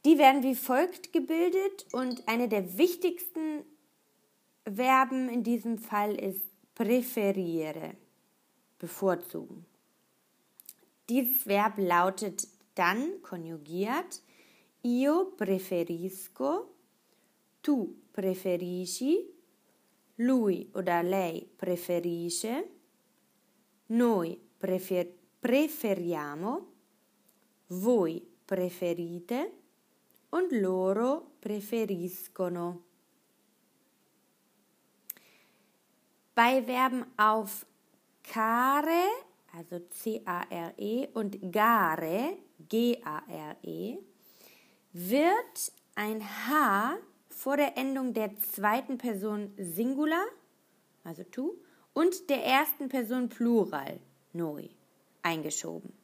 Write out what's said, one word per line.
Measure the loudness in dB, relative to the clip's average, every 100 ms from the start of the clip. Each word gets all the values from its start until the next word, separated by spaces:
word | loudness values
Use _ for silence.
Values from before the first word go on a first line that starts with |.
| 8
die | 10
werden | 10 8
wie | 2 -2
folgt | 2 2 2 -2 -4
gebildet | -2 0 0 2 2 -2 -6 -8
und | -4 -4 -4 -2
eine | 0 2
der | 0 -2 2
wichtigsten | 2 2 -2 -2 -8 -6 -4 -6 -10 _ _ _ _ _ _ _ _ _ -10
Verben | 0 4 4 4 0 0
in | 0
diesem | 0 -2 -2 -6
Fall | -4 -2 0 -2
ist | -4 -6 -12 _ _ -4
präferiere, | 2 2 2 0 0 0 -2 -4 -4 -8 -12 -14 _ _ _ _ _ _ _ _
bevorzugen. | -12 -2 0 0 -4 -12 -12 -18 -20 _ _ _ _ _ _ _ _ -20 -20 -20 _ _ -2
Dieses | 0 2 -2 0
Verb | 2 2 0
lautet | 2 4 4 0 -6 -6 -10 _ _ 0
dann | 2 2 -2 -6
konjugiert | -10 -12 -10 -12 -8 -4 -2 -2 -4 -14 _ _ _ _ _ _
io | -2 2 4 2 0 -4
preferisco, | -2 0 0 -2 -2 -4 -6 -10 -16 -4 -2 -2 -6 _ _ _ _ _ _ _ _ _
tu | 0 0 0 -8 _
preferisci, | -4 -2 -2 0 -2 -2 -6 -6 -4 2 0 0 -18 _ _ _ _ _ _ _ -2
lui | 2 4 4 0 -2 -4
oder | 0 2
lei | 2 0 0 -4 -10 -8
preferisce, | -4 -2 0 -2 0 -4 -4 -4 -4 -4 -6 -14 _ _ _ _ _ _ _ _ _ _ _
noi | 4 4 4 0 -6 -16 _
prefer-, | -2 -2 0 -2 -2 -8 _ _
preferiamo, | 2 2 2 -2 -2 -2 -2 -4 -6 -6 -4 -6 -8 _ _ _ _ _ _ _ _ _ _
voi | -2 2 4 2 -2 -12 _ -4
preferite | -2 -2 -2 -4 -2 -6 -8 -6 -6 -6 -10 _ _ _ _ _ _ _
und | -2 0
loro | 2 2 2 2 2 2 -2 -6 _
preferiscono. | -8 -6 -4 -2 -2 -2 -6 -10 -16 -4 -4 -2 -6 -8 _ _ _ _ _ _ _ _ _ _ _ _ _ _ _ _ _ _ _ _ _ _ _ -20 _ _ _ _ _ _ _ _ _ _ _
Bei | 4 4 4
Verben | 0 0 2 0 -6 2
auf | 4 4 -2 -12 -16 _ _ _ _ _
care, | -10 -2 2 2 4 2 2 2 2 0 -8 _ _
also | -18 -10 -10 -10
C | -8 -6 -6 -4
A | -6 -4
R | -8 -8 -6
E, | -4 -2 -4
und | -4 -4 -6 -2
gare, | 4 6 6 4 2 -2 -2 -2 -6 -14 _ -2
G | 2 2 0
A | -4 -10 -10
R | -12 -12 -12
E, | -10 -8 -8 -8 -14 _ _ -20 -20 -20 _ _ _
wird | -12 0 4 4 2 -2 -8 -10 -10 _ -8
ein | -4 -6 -8 -8 0
H | 4 4 4 2 -4 -10 _ _
vor | -8 -2 2
der | 2 0
Endung | -4 -2 -2
der | -2 -4 -4
zweiten | -8 0 0 0 -2 -6
Person | -4 -4 -4 -4 -8 -10
Singular, | -8 -2 -2 0 0 0 -2 -8 _ _ _ _ _ _
also | -14 -14
tu, | -12 -6 -6 -8 -18 _ _
und | 2 2 2 -2
der | 0
ersten | 4 4 4 -2 -4
Person | -2 -2 -2 -2
Plural, | 0 2 4 2 -2 -6 -12 -16 _ _
noi, | -6 -6 -6 -14 _ _ _ _ _
eingeschoben. | -4 -4 -4 -8 -8 -10 -14 -20